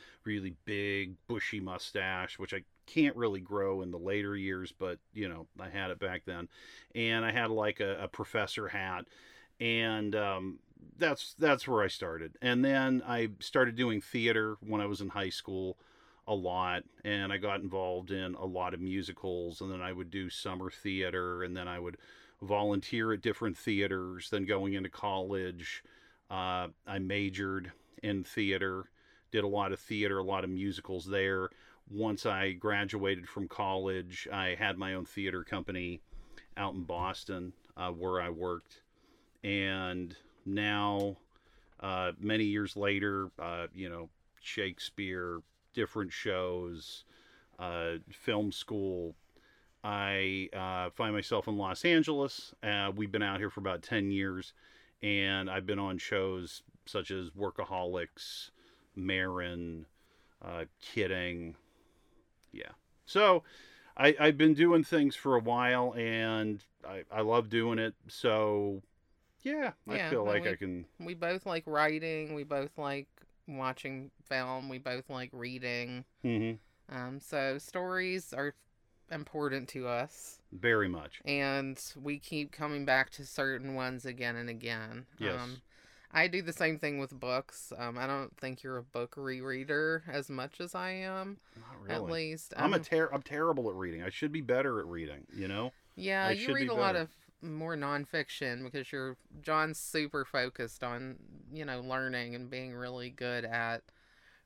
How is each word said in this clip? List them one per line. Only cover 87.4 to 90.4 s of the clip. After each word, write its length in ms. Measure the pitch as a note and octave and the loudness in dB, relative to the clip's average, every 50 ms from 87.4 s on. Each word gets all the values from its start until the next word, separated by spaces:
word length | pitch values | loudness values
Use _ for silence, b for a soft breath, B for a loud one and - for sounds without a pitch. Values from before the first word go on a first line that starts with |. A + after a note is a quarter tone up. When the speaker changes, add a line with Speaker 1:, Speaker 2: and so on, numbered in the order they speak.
| C3+ - - - - - - | -2 -4 -10 -16 -14 -12 -8
Speaker 2:
Um, 200 | - A#2+ A#2+ A#2 | -6 -6 -6 -4
I 100 | B2 C3 | -4 -4
don't 280 | C3+ C#3 C#3 C3+ - - | -2 -2 -4 -4 -8 -10
think 260 | - C3+ C3 B2+ - - | -8 -8 -8 -8 -8 -8
you're 140 | C3 C3 | -8 -8
a 60 | B2 A#2+ | -8 -8
book 320 | - - A#2+ B2 B2 - | -6 -6 -6 -6 -6 -6
rereader 840 | C#3+ C#3 C3+ B2+ B2+ B2+ C3+ B2+ C3 C3+ D3 D3 D3 D#3 D#3+ E3 D#3+ D#3+ | -8 -6 -6 -6 -4 -4 -4 -4 -4 -2 0 0 2 2 2 2 0 -2
as 220 | E3+ C3+ C#3+ C3+ - | -4 -4 -4 -4 -4
much 320 | C#3 B2+ | -4 -6